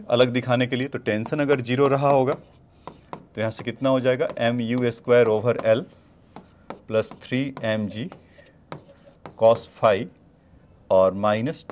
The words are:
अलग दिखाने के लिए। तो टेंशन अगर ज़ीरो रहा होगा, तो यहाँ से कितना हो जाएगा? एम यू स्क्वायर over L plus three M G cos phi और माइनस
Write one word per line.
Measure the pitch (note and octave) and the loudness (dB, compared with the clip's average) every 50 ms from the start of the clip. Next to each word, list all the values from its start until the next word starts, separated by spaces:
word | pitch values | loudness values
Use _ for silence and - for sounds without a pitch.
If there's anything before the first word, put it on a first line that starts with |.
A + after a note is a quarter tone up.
| - - | -4 0
अलग | - A#2+ B2+ B2+ | 2 2 2 2
दिखाने | A#2+ B2+ A#2 B2+ B2 B2 B2+ | 0 -2 -2 0 0 0 0
के | B2 C3 | -2 -2
लिए। | B2 C3 C#3 | -4 -4 -6
तो | - - | -8 -6
टेंशन | - A2+ G#2 G#2+ A2+ A2+ D#3 D3 | -4 -2 -2 -2 -4 -4 -4 -2
अगर | C#3+ C#3 C#3+ C3 | 0 0 0 0
ज़ीरो | A#2 A#2 B2+ B2+ C#3+ C#3 | 0 -2 0 0 2 2
रहा | C#3 C3+ C#3+ C#3 | 2 2 2 2
होगा, | C#3+ C3+ C3 C3 D#3 - - - - _ _ _ _ _ _ - - - - _ | 4 4 2 0 -2 -4 -10 -18 -20 _ _ _ _ _ _ -20 -20 -20 -20 _
तो | - - - _ - G#2+ | -20 -20 -20 _ -8 -6
यहाँ | G#2+ A2 | -6 -6
से | A2 - A2+ | -6 -8 -10
कितना | A#2 A2 - C3+ C3+ | -10 -8 -4 0 0
हो | C3+ C3 | 0 2
जाएगा? | A#2+ C3 B2+ B2+ D#3 - - - | 2 0 0 0 -2 -6 -4 -2
एम | A#2+ A#2 A#2+ B2 | -2 0 0 -2
यू | A#2 A2+ B2 B2+ B2 A#2+ | -2 -2 -2 -2 -2 -2
स्क्वायर | A#2 - - B2+ A#2+ B2 A#2+ | -4 -4 0 4 4 4 6
over | A2+ G#2+ G#2+ G#2 B2 A2+ | 4 2 0 0 -2 -2
L | - - A2+ A2 B2+ F#3 - - - _ _ _ _ _ _ _ - - - _ _ _ - - - - - | 0 2 2 2 2 0 -6 -14 -20 _ _ _ _ _ _ _ -20 -20 -20 _ _ _ -20 -20 -18 -10 -2
plus | A2 A2 G#2+ - | -2 -2 -2 -2
three | - - - - B2+ B2+ C#3 C#3 C3+ - - | -8 -20 -10 -6 -4 -4 -4 -6 -8 -6 -4
M | A2 A2 A2 G#2+ F#2+ | -4 -2 -2 -4 -6
G | F#2 G#2+ C3+ F#3 - - - _ _ - - - _ _ _ _ - - - - - _ _ - - _ - - - - | -8 -10 -12 -12 -14 -18 -20 _ _ -20 -20 -20 _ _ _ _ -18 -18 -18 -20 -20 _ _ -20 -20 _ -20 -20 -4 2
cos | A2+ A2+ A#2 A#2 - - - - - | 4 4 4 4 0 -8 -6 0 2
phi | A2+ G2+ G2 C#3+ F3+ - _ _ _ _ _ _ _ _ _ _ _ _ _ _ - | 2 2 2 -2 -6 -12 _ _ _ _ _ _ _ _ _ _ _ _ _ _ 2
और | F#2 F#2+ F#2+ F#2+ F#2 | 4 4 4 4 2
माइनस | G2 G#2 G#2+ G#2 A2 A#2 C#3 - - - - | 0 0 0 0 0 -2 -4 -6 -8 -14 -10